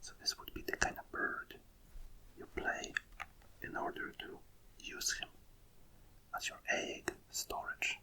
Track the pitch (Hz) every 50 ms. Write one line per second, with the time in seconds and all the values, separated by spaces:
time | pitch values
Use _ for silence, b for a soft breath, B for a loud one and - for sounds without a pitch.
0 | - 1077 1077 - - 1077 1077 - - - - - - - - - - - - -
1 | - - - - - - - - - - - - - - - - - - - -
2 | - - - - - - - - - - - - - - - - - - - -
3 | - - - - - - - - - - - - - - - - - - - 1077
4 | 1077 1077 - - 1077 1077 - 1077 - - - - - - - - - - - -
5 | - - - - - - - - - - - - - - - - - - - -
6 | - - - - - - - - - - - - - - - - - - - -
7 | - - - - - - - - - - - - - - - - - - - -